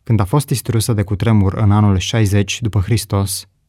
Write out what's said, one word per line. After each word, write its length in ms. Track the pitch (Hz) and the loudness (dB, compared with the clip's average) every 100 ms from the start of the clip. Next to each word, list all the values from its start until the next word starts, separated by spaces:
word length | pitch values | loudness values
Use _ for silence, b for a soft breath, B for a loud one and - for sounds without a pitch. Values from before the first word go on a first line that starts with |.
Când 180 | - 107 | -2 0
a 40 | |
fost 220 | 95 147 - | 2 0 0
distrusă 460 | 120 - - - | -4 -2 -2 0
de 100 | 107 | -2
cutremur 520 | 101 98 110 107 95 | -2 -2 2 2 2
în 180 | - 107 | 2 2
anul 260 | 104 104 95 | 4 4 2
șaizeci 600 | - 113 104 101 98 - | 0 0 2 0 -2 -4
după 200 | 113 101 | -4 -2
Hristos, 680 | 90 113 - 101 95 - - _ | 0 -2 -2 -2 -2 -6 -12 _